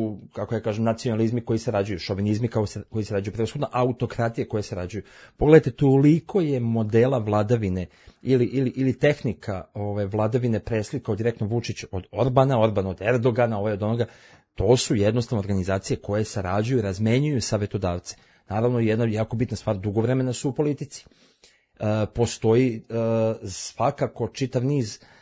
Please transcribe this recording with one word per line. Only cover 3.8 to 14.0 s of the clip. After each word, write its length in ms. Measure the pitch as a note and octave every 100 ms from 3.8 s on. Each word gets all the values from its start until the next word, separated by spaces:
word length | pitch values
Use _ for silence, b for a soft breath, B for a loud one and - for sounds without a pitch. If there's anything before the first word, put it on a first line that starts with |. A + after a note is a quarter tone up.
| B2 A#2+ A#2+ - A#2 A#2 A#2+
koje 160 | G#2+
se 120 | G2 F#2+
rađuju. 280 | F2+ G#2 b b b _
Pogledajte, 340 | D3 D#3 -
toliko 720 | - C#3 C3+ D3 D#3+ - G3+
je 180 | D#3 C3
modela 580 | A#2 A2+ G#2+ A2+ B2+ C3
vladavine 680 | G#2 G#2 G#2 A#2+ G2+ F#2 F2 b b b
ili, 240 | A#2+ C3 A#2+
ili, 240 | C3 C3
ili 220 | B2 C3 B2
tehnika, 720 | D3 D3 B2 - - F#2 -
ove, 320 | G#2 G#2 G2+ G2
vladavine 540 | G#2+ A2 B2 A#2+ G#2+
preslikao 560 | - A2+ G#2 C#3 A#2 G2+
direktno 320 | A2+ - G#2
Vučić 380 | A#2 A#2 A2+ -
od 120 | F#2+ -
Orbana, 480 | G2 C3 B2+ C3+ B2
Orban 260 | A2 G2+ F#2+
od 140 | F2
Erdogana, 580 | G#2 B2 B2 A#2 A#2 G#2
ovaj 140 | G#2+
od 100 | G2+
onoga. 220 | G#2 A#2